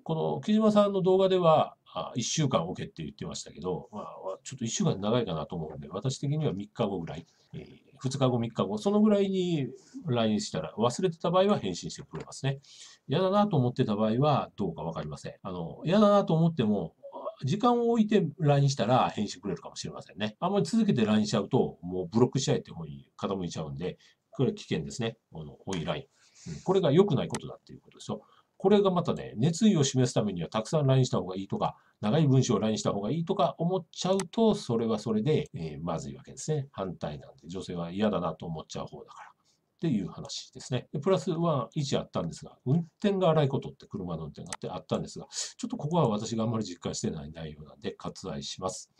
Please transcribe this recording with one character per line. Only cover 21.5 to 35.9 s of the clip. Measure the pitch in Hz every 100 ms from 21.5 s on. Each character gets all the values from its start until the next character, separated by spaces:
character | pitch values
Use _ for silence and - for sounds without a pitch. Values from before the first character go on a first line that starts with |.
| 127 92 -
も | 90 92
う | 85
ブ | 113
ロ | 123
ッ |
ク | 131
し | 143
ち |
ゃ | 107
え |
っ |
て | -
方 | 82 78
に | 69 - -
傾 | 202 95 87
い |
ち | 90
ゃ |
う | 78
ん | 69
で、 | 87 82 _ _ _
こ | - 120
れ |
危 | 107
険 | - 117 104
で |
す | -
ね。 | 113 - _
こ | 80
の | 73 - -
追 | 92
い | 78
ラ | 76
イ | - _ _ _ -
ン。 |
う | 104
ん。 |
こ | -
れ | 196
が | 160
良 | 156 202
く | 120
な | 82
い |
こ | -
と | 71
だ | -
っ |
て | -
い | -
う |
こ | -
と | -
で | -
す |
よ。 | 104 - _ _ -
こ | 190
れ | 202
が | 196
ま | 175
た | 131
ね、 | - 65 101
熱 | 151 165 214
意 | 170
を |
示 | 135 127 123
す |
た | 131
め | 104
に | 87
は | 80
た | 110
く | -
さ | 156
ん | 135
ラ | 131
イ |
ン | 127
し |
た | 104
方 | 90
が | 95
い |
い | 95
と | 107
か、 | 85 - _ _
長 | 107 147
い | 143
文 | 131
章 | 117 101
を |
ラ | 110
イ | 107
ン |
し |
た | 95
方 | 98
が | 104
い | 160
い | 165
と | 190
か | 165 -
思 | 180 190
っ | -
ち | - 180
ゃ |
う | 196
と、 | - - 220 -
そ | - 117
れ | 113
は | 107
そ | 117
れ | 107
で、 | 131 123 -
え | - 80 73
ー、 |
ま | 85